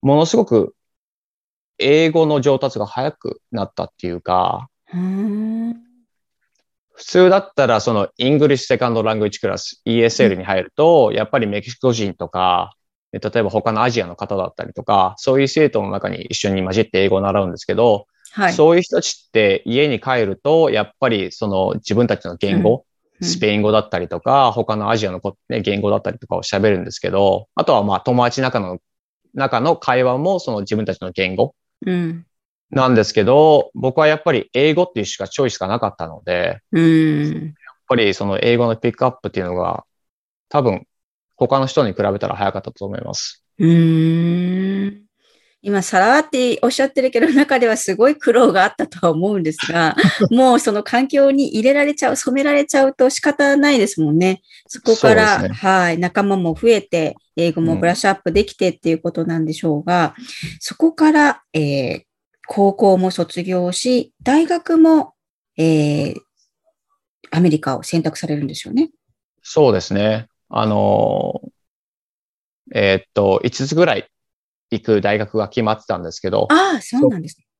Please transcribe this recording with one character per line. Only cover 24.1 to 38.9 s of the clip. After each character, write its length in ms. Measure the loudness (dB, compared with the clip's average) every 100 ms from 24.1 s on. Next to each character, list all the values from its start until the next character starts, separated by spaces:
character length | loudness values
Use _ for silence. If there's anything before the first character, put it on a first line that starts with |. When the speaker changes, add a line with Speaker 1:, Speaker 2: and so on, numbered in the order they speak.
| -6
Speaker 1:
か、 300 | 0 2 2
他 240 | 0 -4 -4
の 160 | -2
ア 60 | -2
ジ 100 | -2
ア 40 |
の 80 | -6
こ-、 180 | -10 -12 _
ね、 120 | -6
言 200 | -2 -2
語 80 | 0
だ 60 | -2
っ 60 |
た 80 | -4
り 80 | -10
と 80 | -8
か 80 | -8
を 80 |
喋 260 | -4 0 0
る 80 | 0
ん 80 | -4
で 60 |
す 80 | -8
け 100 | -6
ど、 380 | 0 0 0 -6 -4
あ 100 | 0
と 80 |
は 80 | 2
ま 140 | 2 -2
あ 40 |
友 240 | -2 0
達 180 | 0 0
中 180 | -4 -4
の、 180 | -6 -10 _ _ _ _ _
中 260 | -6 -2 -2
の 160 | 0 -2
会 280 | 0 0
話 160 | 0 0
も 200 | -2 -4
そ 120 | -4
の 80 | -8
自 160 | -4 -4
分 100 | -4
た 100 | -6
ち 60 |
の 100 | -8
言 240 | -4 -4 -2
語 200 | -4 _ _ _ -6
Speaker 2:
う 60 |
ん。 340 | -4 -4 -8 -16 _ _ _ _
Speaker 1:
な 200 | 0 2
ん 60 | 4
で 80 |
す 100 | 2
け 100 | 0
ど、 480 | 4 6 6 4 2
僕 240 | -4 -4 2
は 80 | 2
や 120 | 2
っ 40 |
ぱ 120 | 0
り 180 | -2 -2
英 220 | 0 2 2
語 80 |
っ 100 | 0
て 60 | -2
い 40 |
う 20 | -8
し 100 | -8
か 100 | -10
チ 140 | -4
ョ 60 | -4
イ 20 |
ス 80 | -2
が 100 | -6
な 120 | -4
か 80 | -4
っ 80 | -6
た 100 | -14
の 140 | -12
で、 380 | -6 -2 -2 -6 _
Speaker 2:
う 80 | 2
ん。 640 | 4 4 2 0 -4 -6
Speaker 1:
や 60 | -10
っ 40 | -16 -20 _ _
ぱ 80 | 0
り 180 | 0
そ 140 | -2 -4
の 120 | -2
英 180 | 0 2
語 100 | 0
の 80 | 0
ピ 140 |
ッ 40 | -4